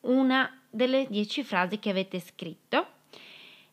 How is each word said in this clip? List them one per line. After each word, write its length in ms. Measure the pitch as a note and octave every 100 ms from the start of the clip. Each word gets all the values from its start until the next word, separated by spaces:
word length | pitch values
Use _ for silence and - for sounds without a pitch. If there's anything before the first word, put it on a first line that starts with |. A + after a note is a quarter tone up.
una 520 | - B3+ C4 C4 C4 - _
delle 380 | A3 B3+ C4 C4+
dieci 360 | G#3 G#3 -
frasi 340 | C#4 F#3+ F3+ G#3+
che 120 | G#3+
avete 280 | F#3+ F#3+ F#3
scritto 800 | - - F3 - _ C#4 F#4 _ _ - - - - - -